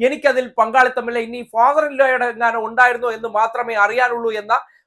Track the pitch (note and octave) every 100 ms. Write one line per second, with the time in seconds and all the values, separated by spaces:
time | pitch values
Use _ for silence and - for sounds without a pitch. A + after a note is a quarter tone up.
0 | A#3+ D4 C#4+ B3+ B3 - A3+ A#3+ B3+ B3+
1 | A3+ A#3+ A3+ B3 A#3+ A3 B3 D4 D4+ C4
2 | C4 B3+ B3 A3+ A#3 A3+ A3 A3+ B3 A#3+
3 | A#3+ A3 A3+ G#3 A3+ A#3 A#3 A3 G#3 A#3
4 | B3 A#3 A#3 G#3+ G#3 B3 - _